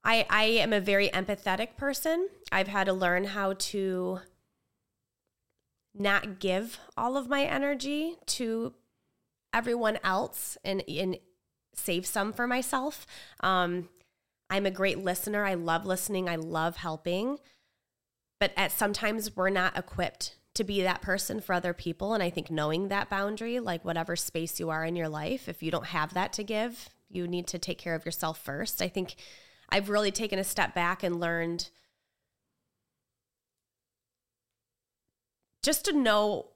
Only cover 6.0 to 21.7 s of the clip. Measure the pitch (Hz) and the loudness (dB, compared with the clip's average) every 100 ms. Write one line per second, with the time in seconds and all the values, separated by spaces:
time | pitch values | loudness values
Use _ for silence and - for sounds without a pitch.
6 | 202 202 214 185 196 185 233 - - - | 2 2 2 -2 0 0 -2 -10 -10 -2
7 | 233 269 247 277 285 269 285 277 262 294 | 0 0 0 0 2 2 0 0 -2 -2
8 | 320 339 - - 233 226 240 - _ _ | -2 -4 -6 -2 0 -2 -4 -8 _ _
9 | _ _ _ _ _ 233 233 240 220 220 | _ _ _ _ _ -2 0 2 2 2
10 | 185 190 240 - - - - 196 - 151 | 2 2 0 -6 -10 -6 -2 -2 -2 -2
11 | 185 - _ _ _ _ _ - - 175 | -2 -4 _ _ _ _ _ -8 -2 0
12 | 185 214 202 220 247 247 254 269 277 - | 0 0 -2 0 0 0 0 -2 -2 -6
13 | - - - - 185 185 175 180 175 _ | -16 -20 -20 -2 2 4 2 0 -6 _
14 | _ _ _ _ _ 196 196 185 190 156 | _ _ _ _ _ 0 0 2 2 2
15 | 190 185 208 208 202 180 165 165 202 185 | 0 0 0 0 2 0 2 0 2 -2
16 | - 196 180 165 160 165 165 175 175 156 | 0 -2 0 -2 -2 0 0 0 -6 -4
17 | 170 180 240 285 - _ _ _ _ _ | -2 0 0 -4 -10 _ _ _ _ _
18 | _ _ _ _ 196 - 196 - 208 208 | _ _ _ _ 0 2 0 2 0 2
19 | 214 220 214 196 190 196 185 - - - | 0 0 -4 0 2 4 2 0 -6 -4
20 | 175 - - - _ - 202 196 185 180 | -4 -4 -10 -10 _ -4 0 2 2 2
21 | 190 196 - 220 - 180 175 | 0 -2 -2 -6 0 0 0